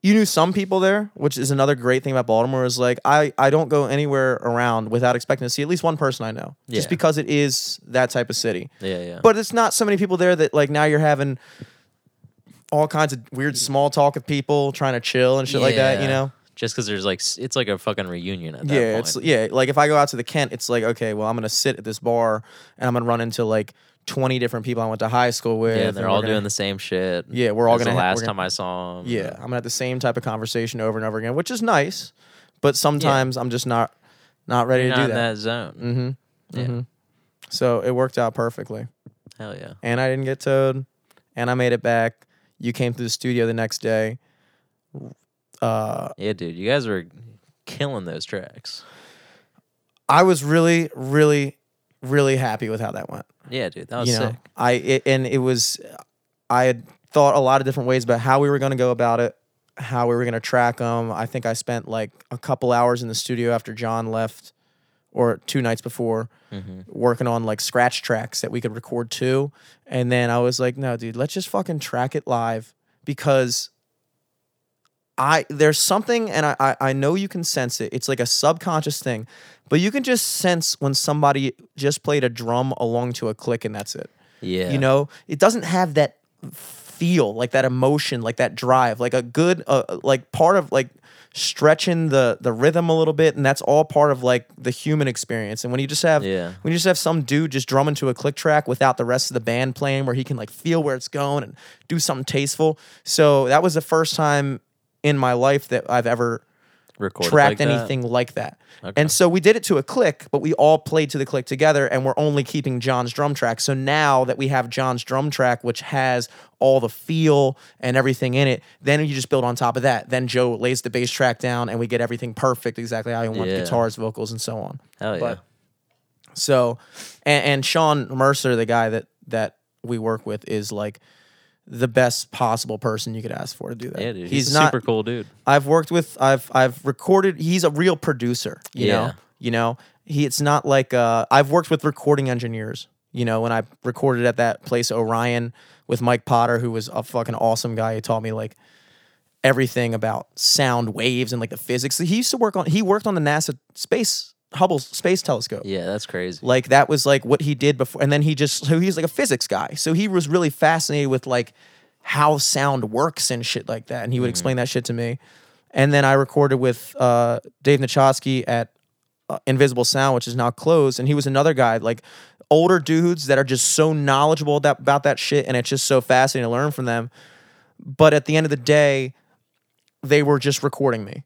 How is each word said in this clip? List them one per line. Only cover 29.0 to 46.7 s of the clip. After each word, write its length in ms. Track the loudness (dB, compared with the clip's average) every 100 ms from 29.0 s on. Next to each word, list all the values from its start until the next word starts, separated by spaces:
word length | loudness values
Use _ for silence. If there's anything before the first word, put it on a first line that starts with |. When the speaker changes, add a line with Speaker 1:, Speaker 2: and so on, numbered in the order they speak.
| -6
Speaker 1:
Yeah, 240 | -6 -6 -10
I'm 60 |
gonna 120 | -8 -8
have 60 |
the 60 | -6
same 300 | -6 -4 -2
type 180 | -2 -2
of 60 |
conversation 580 | -6 -8 -6 -4 -4 -4
over 160 | -4 -4
and 80 | -4
over 100 | -6
again, 140 | -4 -4
which 140 | -4
is 100 | -4
nice, 500 | 2 2 2 -6 -14 _ _ _ _ _
but 100 | 0
Speaker 2:
Yeah. 80 | 2
Speaker 1:
sometimes 580 | 0 2 2 2 0 -2
I'm 120 | -4
just 140 | -4 -2
not, 260 | 0 -2 _ _ _ _ _ -4
not 200 | -2 2
ready 160 | 2 2
Speaker 2:
You're 80 | 2
Speaker 1:
to 20 |
Speaker 2:
not 60 | 0
Speaker 1:
do 60 |
Speaker 2:
in 40 | 0
Speaker 1:
that. 140 | -2
Speaker 2:
that 60 | -2
zone. 360 | -4 -6 -8 -8
Speaker 1:
Mm-hmm. 800 | -4 -2 -4 -8 _ _ _ -8
Speaker 2:
Yeah. 60 | -6
Speaker 1:
Mm-hmm. 140 | -6 -8 _ _ _ _ _ -12
So 300 | -2 0 0
it 100 | 0
worked 260 | 0 -2 0
out 160 | -2
perfectly. 540 | -2 -6 -6 -12 -12 -14 _ -20 _ -20 _
Speaker 2:
Hell 180 | -16 -14
yeah. 180 | -16 -10
Speaker 1:
And 180 | -4 -2
I 80 | 0
didn't 160 | -2 -4
get 140 | -4
towed, 440 | 0 2 2 -2 -8 _ _ _ _ -6
and 120 | -2
I 40 |
made 180 | 0 2
it 100 | 0
back. 420 | 0 0 0 -4 _ _ _ _
You 140 | -8
came 200 | -4 -4
through 120 | -4 -6
the 40 |
studio 340 | -4 -4 0 0
the 80 |
next 240 | -2 -4 -4
day. 360 | -2 0 -2 -6 _ _ _ _ _ _ _ -18 -18 -20 _ _ _ _
Uh, 480 | -2 -2 -4 -6 -8 -8
Speaker 2:
Yeah, 160 | -8
dude, 220 | -6 -8 -8
you 120 |
guys 200 | -2